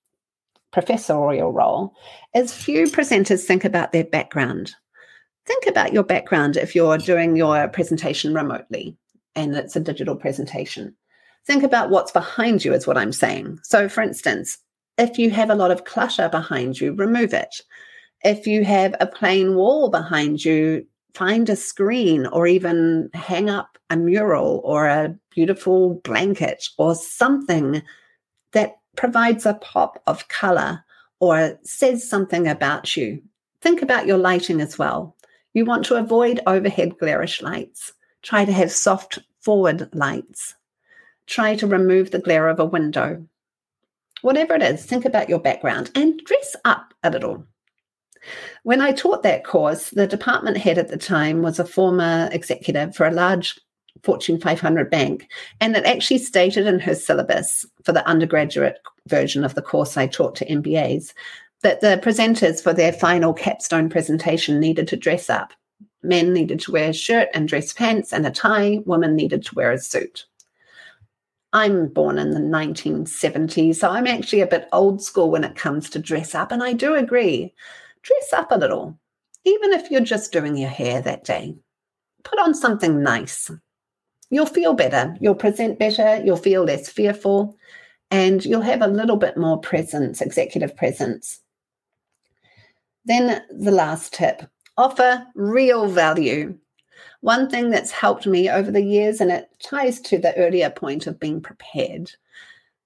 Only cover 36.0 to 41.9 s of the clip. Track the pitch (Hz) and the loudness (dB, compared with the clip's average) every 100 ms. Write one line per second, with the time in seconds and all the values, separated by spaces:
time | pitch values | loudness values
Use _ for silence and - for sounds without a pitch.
36 | 226 226 240 240 185 190 202 185 170 - | 2 2 2 2 0 2 0 0 -2 -2
37 | 160 147 165 - 147 - - - - - | -2 -2 -4 -6 -8 -8 -10 -16 -18 -20
38 | _ _ - 208 202 190 175 - 208 190 | _ _ -4 0 2 2 0 0 0 0
39 | - - - _ - 208 180 160 156 165 | -4 -14 -16 _ 0 2 2 0 -6 -4
40 | 139 127 - - - - _ _ _ _ | -2 -4 -10 -14 -16 -16 _ _ _ _
41 | _ _ - - 214 214 208 190 185 | _ _ -8 -2 0 0 0 2 4